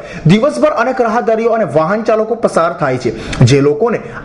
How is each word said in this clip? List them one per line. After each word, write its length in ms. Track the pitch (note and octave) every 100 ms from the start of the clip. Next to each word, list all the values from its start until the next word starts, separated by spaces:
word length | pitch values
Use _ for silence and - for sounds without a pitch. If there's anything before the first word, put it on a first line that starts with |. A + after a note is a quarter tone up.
| - - D3+
દિવસભર 460 | G#3 C#4+ B3+ D4+
અનેક 300 | B3+ B3 B3
રાહદારીઓ 500 | A#3 A3+ A3 A3 A3+
અને 120 | A3+ F#3
વાહન 360 | C#3+ D#3+ G#3+
ચાલકો 320 | A3+ G#3+ A3 A3+
પસાર 360 | F#3+ F#3 E3
થાય 240 | - C#3 B2+
છે, 140 | A#2+ - - - A2+
જે 160 | C#3
લોકોને 380 | C#3+ D3+ - G3 - -